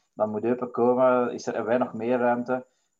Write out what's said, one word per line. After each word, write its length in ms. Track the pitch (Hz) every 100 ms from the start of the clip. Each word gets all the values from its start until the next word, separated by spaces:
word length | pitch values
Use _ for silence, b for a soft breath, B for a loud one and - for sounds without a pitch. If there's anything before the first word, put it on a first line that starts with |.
| _
dan 180 | - 107
moet 140 | 107
Eupen 260 | 110 123 123
komen, 640 | - 120 123 127 127 120
is 140 | - -
er 180 | 113
weinig 280 | 113 123 240
meer 260 | 220 220 127
ruimte. 480 | 120 120 240 127 - _ _ _